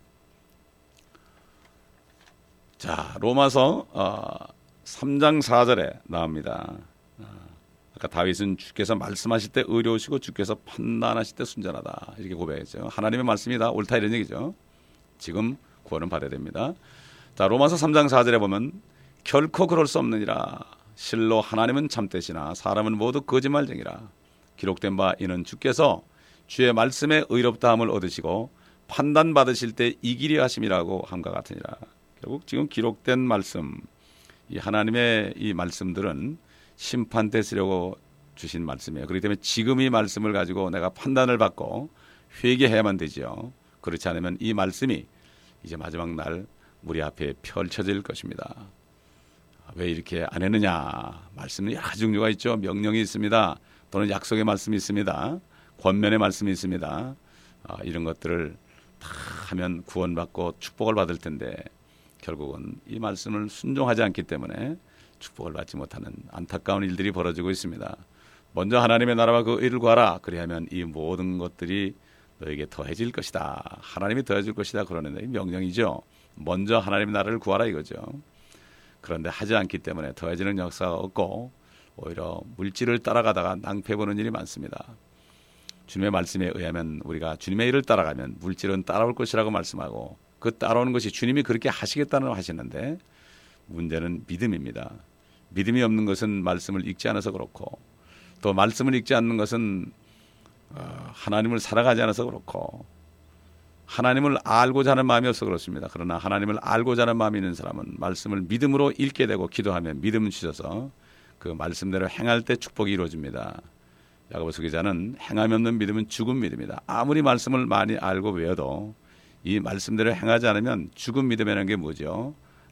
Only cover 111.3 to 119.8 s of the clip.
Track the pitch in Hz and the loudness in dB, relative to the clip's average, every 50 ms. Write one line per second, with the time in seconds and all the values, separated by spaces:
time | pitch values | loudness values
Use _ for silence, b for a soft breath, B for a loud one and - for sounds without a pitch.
111.3 | b - - 87 80 76 76 87 85 - 95 98 95 95 95 95 - - 113 117 | b -12 -8 -8 -6 -6 -6 -6 -6 -4 -4 -2 -2 -2 -2 -2 -4 -2 2 2
112.3 | 117 117 113 - 123 113 - - - - 104 98 101 90 87 78 82 80 71 67 | 2 2 2 0 -2 -2 -4 -6 -4 -2 0 0 0 0 -2 -2 -4 -6 -8 -8
113.3 | 62 62 50 50 - - - - _ b b b b b b b b b b - | -8 -8 -8 -10 -12 -14 -18 -20 _ b b b b b b b b b b -10
114.3 | - - 82 80 80 82 80 80 76 82 92 101 92 85 95 113 135 - - - | -8 -6 -4 -6 -4 -4 -4 -2 -2 0 0 0 0 -2 -4 -6 -8 -10 -8 -4
115.3 | 110 107 110 113 113 110 117 117 117 110 104 98 104 110 107 - - - 110 120 | -2 0 2 4 4 4 2 2 2 0 0 0 0 -2 -2 -4 -4 -2 -2 0
116.3 | 127 135 107 78 - 62 58 50 - - - - - 117 123 143 151 156 147 131 | 0 0 -2 -2 -4 -6 -8 -8 -10 -10 -6 -4 -2 0 2 2 4 4 6 6
117.3 | 123 117 - 123 131 127 123 113 107 104 101 110 110 - - 95 95 95 98 107 | 4 4 2 0 0 0 2 2 4 4 4 2 0 0 0 0 0 0 0 0
118.3 | 92 85 82 87 92 80 69 67 71 87 104 107 107 b b b b b b b | 0 0 0 0 0 -2 -2 -4 -4 -6 -8 -10 -12 b b b b b b b
119.3 | b b - 90 101 104 - 117 104 98 | b b -2 0 0 0 0 -2 -4 -6